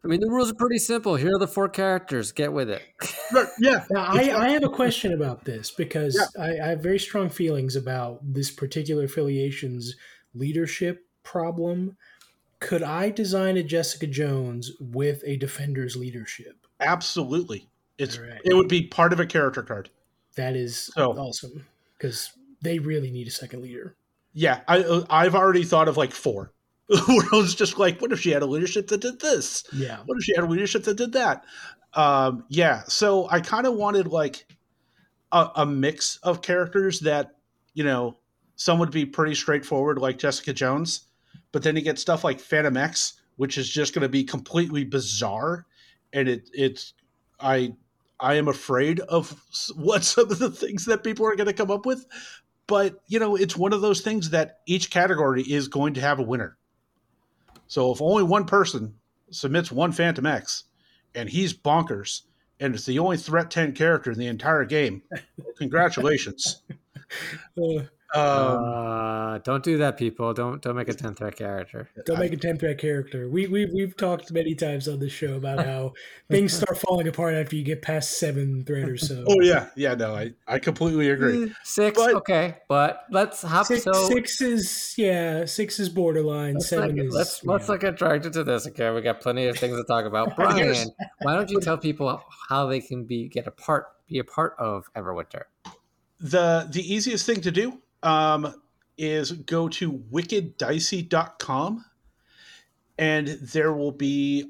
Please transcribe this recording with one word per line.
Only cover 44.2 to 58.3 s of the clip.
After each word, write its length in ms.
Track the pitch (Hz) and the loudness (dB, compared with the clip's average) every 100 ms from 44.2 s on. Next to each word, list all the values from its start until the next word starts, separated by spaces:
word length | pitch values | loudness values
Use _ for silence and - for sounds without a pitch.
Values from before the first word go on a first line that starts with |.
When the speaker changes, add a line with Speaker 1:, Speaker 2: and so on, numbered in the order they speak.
Speaker 2:
completely 580 | 135 131 - 170 170 151 | -2 -6 -2 -2 0 -2
bizarre, 840 | 135 139 110 - 110 104 147 170 - _ _ _ _ | -2 -4 -2 -4 -2 -2 -4 -4 -8 _ _ _ _
and 160 | 139 131 | 0 0
it, 220 | 120 - | 0 -6
it's, 420 | - 135 - - _ _ _ _ _ | -2 -2 -2 -16 _ _ _ _ _
I, 380 | 135 131 123 120 _ _ _ _ | 0 2 0 -6 _ _ _ _
I 160 | 127 | 2
am 140 | 147 151 | 2 2
afraid 500 | 131 - 127 147 170 | -2 0 2 2 0
of 320 | - 165 - - _ | 0 0 -2 -14 _
s-, 180 | - - | -10 -8
<laughs> 40 | - | -2
what 260 | 156 208 | 2 2
some 260 | - - 226 | 4 4 4
of 80 | 180 | 4
the 100 | 233 | -2
things 360 | - - 196 226 | -2 -6 -4 0
that 180 | 220 | 0
people 200 | 220 214 220 | 0 0 0
are 100 | 202 | 2
gonna 160 | 208 | 0
come 180 | 202 196 | 0 0
up 160 | 202 254 | 0 -2
with. 180 | 254 - - - - _ _ - | -4 -6 -18 -18 -20 _ _ 0
But, 340 | 202 196 - _ | 2 2 -2 _
you 140 | 220 | 0
know, 160 | 220 202 | 2 2
it's 200 | 185 180 | 2 2
one 160 | 190 | 2
of 100 | 208 | 2
those 180 | 208 196 | 2 2
things 300 | 214 220 160 | 0 -2 0
that 280 | 160 156 - - | 0 0 -6 -2
each 240 | 180 - | -2 0
category 520 | 180 180 165 143 127 | 2 2 4 2 2
is 240 | 131 147 139 | 0 -2 -2
going 260 | 139 147 | 0 0
to 60 | 135 | 0
have 180 | 143 139 | 0 0
a 40 | |
winner. 320 | 113 123 104 _ _ _ _ _ _ _ _ _ _ - _ | -2 -4 -6 _ _ _ _ _ _ _ _ _ _ -20 _
So 240 | - 127 | 0 0
if 100 | 123 | 2
only 220 | 156 208 | 4 4
one 220 | 175 | 6